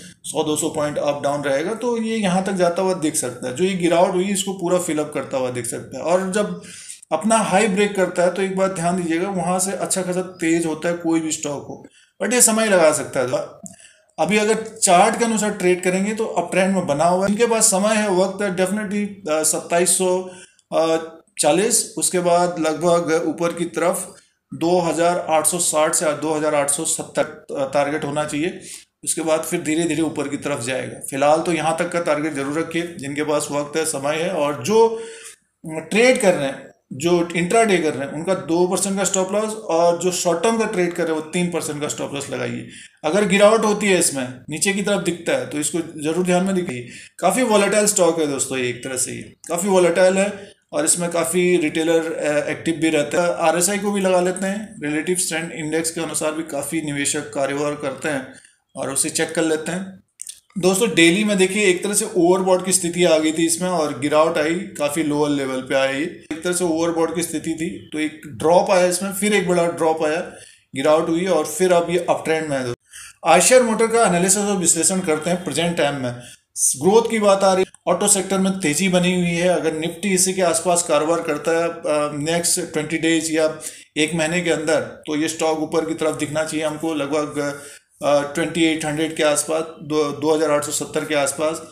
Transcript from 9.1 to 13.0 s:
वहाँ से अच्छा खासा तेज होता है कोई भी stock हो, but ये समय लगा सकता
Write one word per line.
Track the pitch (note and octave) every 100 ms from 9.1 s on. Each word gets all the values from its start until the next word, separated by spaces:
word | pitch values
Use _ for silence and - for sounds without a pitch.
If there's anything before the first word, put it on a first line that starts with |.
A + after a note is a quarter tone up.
| E3 G3
वहाँ | F#3 E3+ F#3
से | F#3+
अच्छा | F3+ E3+ F#3
खासा | F3+ F3+
तेज | F#3 - E3 E3 E3
होता | D#3 F3
है |
कोई | F3 E3 E3
भी | D#3
stock | D3+ D3 C#3 -
हो, | C3+ - _ _ _
but | G3+
ये | B3
समय | A3 A3 A3
लगा | F#3 D#3
सकता | D3